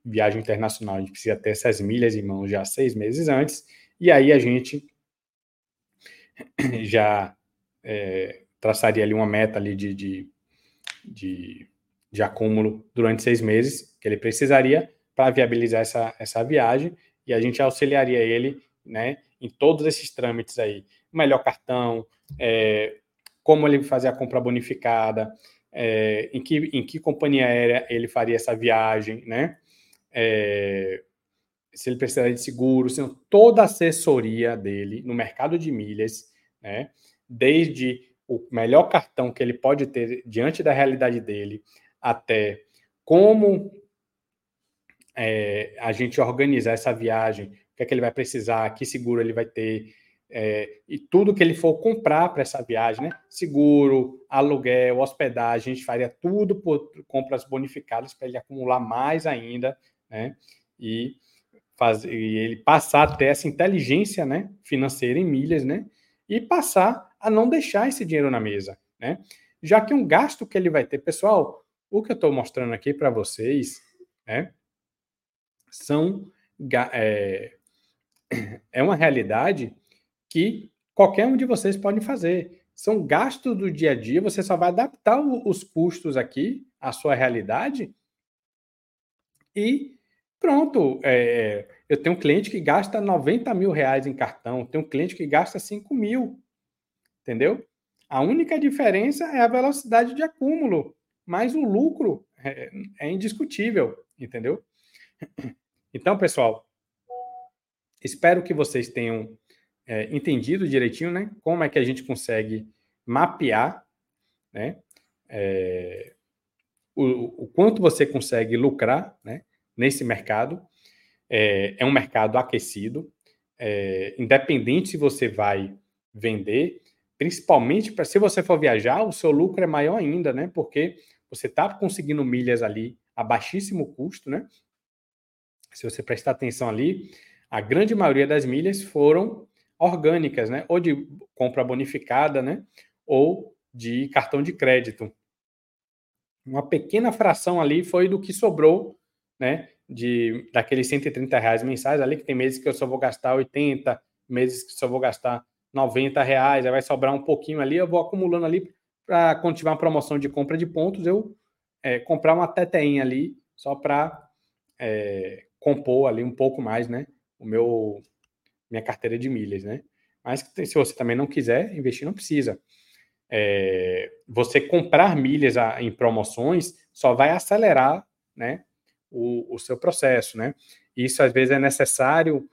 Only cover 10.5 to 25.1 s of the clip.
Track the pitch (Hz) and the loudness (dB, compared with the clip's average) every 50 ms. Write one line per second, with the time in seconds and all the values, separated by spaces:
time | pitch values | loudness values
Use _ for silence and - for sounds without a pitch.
10.5 | _ _ _ _ _ _ _ - - - - - - - 98 95 92 87 87 82 | _ _ _ _ _ _ _ -18 -18 -18 -18 -20 -16 -12 -10 -10 -10 -10 -12 -14
11.5 | 78 - - - _ _ _ _ _ _ _ _ - 104 107 101 - - 110 110 | -16 -20 -20 -20 _ _ _ _ _ _ _ _ -4 -4 -4 -2 -2 -2 -2 0
12.5 | 107 107 107 107 107 - - _ - - 113 113 110 110 - 123 120 113 110 107 | 2 2 0 0 -2 -6 -12 _ -4 0 0 2 0 0 0 2 2 2 2 2
13.5 | 107 113 120 139 139 - - _ _ _ - 107 104 104 - 113 113 - 143 135 | 2 2 2 2 -2 -8 -12 _ _ _ -6 -4 -4 -2 -2 -4 -2 0 2 6
14.5 | 139 135 131 131 139 156 156 - _ _ _ _ _ - 131 131 120 131 127 117 | 6 6 6 6 4 2 2 -2 _ _ _ _ _ 2 2 4 4 4 2 2
15.5 | 120 117 117 117 113 113 113 110 - 120 113 113 - - 110 107 - 113 117 127 | 2 0 0 0 2 0 0 0 -2 -4 -4 -4 -6 -10 -12 -6 -4 -4 -2 0
16.5 | 151 143 123 117 120 135 147 175 175 - _ _ _ _ _ - 120 113 113 123 | 2 2 4 4 2 2 0 -4 -8 -12 _ _ _ _ _ -2 0 0 0 0
17.5 | 117 - 139 135 127 - 147 139 143 139 135 123 127 120 113 113 117 117 123 135 | 0 0 0 0 0 0 0 2 2 2 2 2 2 2 2 2 0 0 -2 -4
18.5 | 139 139 - _ _ _ _ - 113 110 113 123 143 139 _ _ _ _ 131 113 | -6 -8 -14 _ _ _ _ -12 -8 -6 -6 -6 -6 -8 _ _ _ _ -16 -16
19.5 | - - 139 151 160 147 151 156 147 - - - - - 123 120 117 117 113 - | -4 2 4 4 4 4 2 -2 -2 -4 -6 -12 -8 -6 -4 -4 -4 -6 -8 -8
20.5 | - - 113 107 104 101 101 _ _ _ _ _ - 160 156 143 135 127 - - | -6 -4 -4 -4 -6 -8 -14 _ _ _ _ _ -2 0 2 4 4 2 2 0
21.5 | - - _ - 127 123 123 120 117 113 110 - _ _ _ - 143 139 127 120 | -4 -4 _ -4 -4 -2 -2 -2 -4 -6 -8 -12 _ _ _ -18 -10 -4 -2 0
22.5 | 113 113 110 107 107 107 107 110 - - _ _ _ _ - - _ _ _ - | 2 2 2 2 2 0 -2 -4 -6 -12 _ _ _ _ -20 -20 _ _ _ 6
23.5 | 156 151 151 147 143 139 139 - 139 127 123 131 123 - 135 123 - 127 120 123 | 6 6 6 6 4 4 2 2 0 0 0 0 0 -2 -4 -4 -2 -2 0 0
24.5 | 123 123 117 - 131 - - 120 117 113 110 110 | 0 -2 -2 -4 -6 -4 -2 0 0 2 0 0